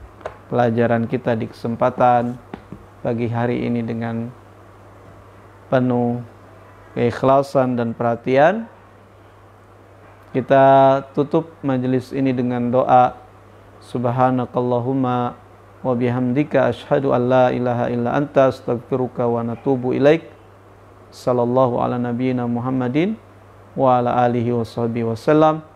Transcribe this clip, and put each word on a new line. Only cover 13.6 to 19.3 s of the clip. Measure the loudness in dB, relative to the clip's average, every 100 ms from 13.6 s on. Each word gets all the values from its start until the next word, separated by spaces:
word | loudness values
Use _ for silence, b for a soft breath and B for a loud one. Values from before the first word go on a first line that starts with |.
| -20 -20
Subhanakallahumma | -10 -4 -2 2 2 0 -2 -2 -2 -2 -2 -2 -2 -2 -4 -8 -20 -20 -20 -8 -4
Wa |
bihamdika | 0 0 0 -2 -2 0 0 0
asyhadu | -2 -2 0 0
an | 0 2
la | 4 2
ilaha | 2 -2 -2 -2
illa | -2 -2 -2
anta | 0 2 2
astaghfiruka | 2 -4 -6 -4 -4 -4 -2
wa | -2